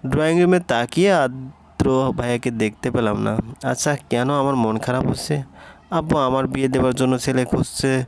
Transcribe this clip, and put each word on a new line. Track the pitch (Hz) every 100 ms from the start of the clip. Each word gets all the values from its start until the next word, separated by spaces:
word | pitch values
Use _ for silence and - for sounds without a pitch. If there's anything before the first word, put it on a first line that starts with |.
| 135
ড্রয়িং | 143 156 170
রুমে | 175 180
তাকিয়ে | 175 117 120 - 196
আদ্র | 180 131 131 131 - - - 139 131 131 123
ভাইয়াকে | 120 120 123
দেখতে | 113 110 107 123
পেলাম | 123 110 104
না। | 107 110 113 -
আচ্ছা, | 131 127 151 143 -
কেন | 120 127
আমার | 143 139 135
মন | 113 110
খারাপ | 117 123 135
হচ্ছে? | - - 147 135 - - - -
আব্বু | 170 160 156
আমার | 131 131 131
বিয়ে | 135 131
দেওয়ার | 127 127
জন্য | 123 131 127
ছেলে | - 127
খুঁজছে | 123 - - - 135 131